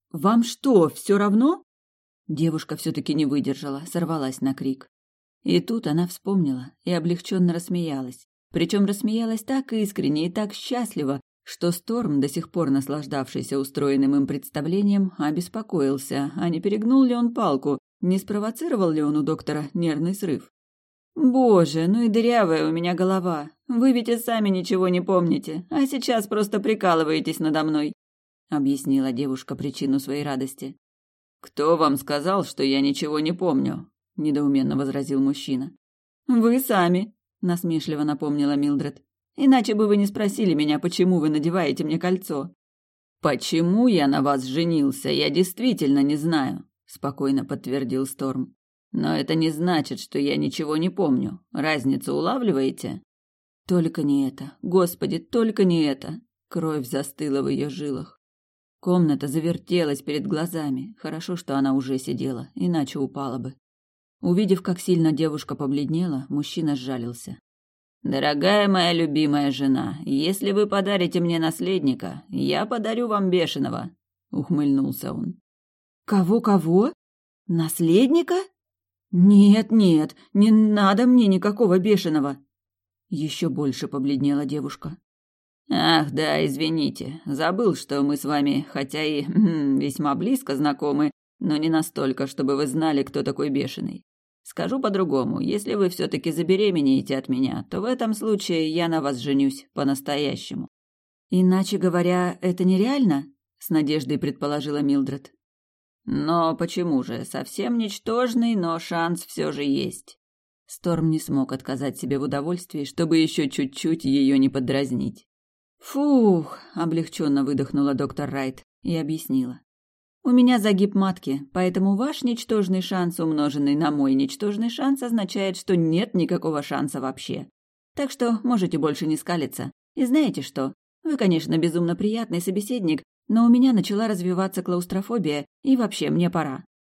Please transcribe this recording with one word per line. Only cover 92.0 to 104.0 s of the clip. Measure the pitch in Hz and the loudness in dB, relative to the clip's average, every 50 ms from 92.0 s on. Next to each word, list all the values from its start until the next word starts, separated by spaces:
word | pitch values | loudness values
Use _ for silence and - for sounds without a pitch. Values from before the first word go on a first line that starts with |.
| 139 135 131 - 139 | -2 -2 -2 -2 -4
чтобы | 135 - - 135 135 139 | -6 -4 -2 -2 0 0
вы | 139 151 | 0 0
знали, | 131 131 160 160 160 147 139 135 | -2 0 0 0 2 0 0 -2
кто | - - 143 | -2 -4 -4
такой | - 143 135 - 143 147 | -4 -4 -4 -2 -2 -2
бешеный. | 135 143 - 123 - - - - - - - _ _ _ _ _ _ _ _ | 0 -2 -2 -4 -6 -8 -8 -8 -10 -12 -16 _ _ _ _ _ _ _ _
Скажу | - - 170 165 185 254 269 | -12 -8 -6 -4 -2 -2 -2
по-другому, | - 214 196 190 185 147 135 131 123 147 165 - | -2 0 0 0 0 0 0 0 0 0 -2 -2
если | - - - 208 208 - 220 | -2 -2 -2 -2 -2 -4 -2
вы | 202 190 175 | 0 0 0
все-таки | 180 - 160 151 160 135 - 165 | 0 -2 -4 -4 -4 -4 -4 -4
забеременеете | 147 165 165 170 190 190 214 202 175 156 143 135 135 131 - - 139 | -4 -2 0 2 2 2 2 2 2 2 2 4 2 2 0 -2 -4
от | 135 - | -4 -4
меня, | - 127 127 135 - - 120 - - | -4 -2 0 0 -2 -2 -6 -8 -6
то | - - | -6 -4
в | 208 | -2
этом | 247 254 254 233 220 208 | -2 -2 -2 -2 -2 -2
случае | 208 208 220 208 202 - - 170 160 160 156 156 | -2 0 -2 -2 0 0 0 0 0 0 0 0
я | 175 170 | 0 0
на | 170 165 160 | 0 0 0
вас | 139 143 131 | 0 -2 -4
женюсь | 120 131 143 135 139 139 135 135 - - _ _ | -2 -2 0 2 2 2 2 0 -4 -12 _ _
по-настоящему». | 143 143 139 139 139 - 147 143 147 147 135 135 - - - - - - - _ _ _ _ _ _ _ _ _ _ _ _ | -2 0 0 0 -2 -2 -4 -2 -2 -2 -2 -4 -6 -8 -10 -10 -10 -10 -12 _ _ _ _ _ _ _ _ _ _ _ _
«Иначе | 185 180 185 185 185 190 185 - 202 | 2 4 4 4 4 2 0 -2 -2
говоря, | 175 180 180 170 175 170 175 180 180 180 180 175 - | 0 0 0 2 2 2 2 2 0 0 -2 -4 -4
это | 180 185 180 185 180 | -4 -2 0 2 2
нереально?» | 185 190 185 214 254 285 285 247 180 143 139 143 - _ _ _ _ _ _ | 2 4 4 2 0 2 2 2 2 2 0 -4 -8 _ _ _ _ _ _
с | - - | -4 -2
надеждой | 160 156 147 143 151 156 | 0 0 2 0 -2 -2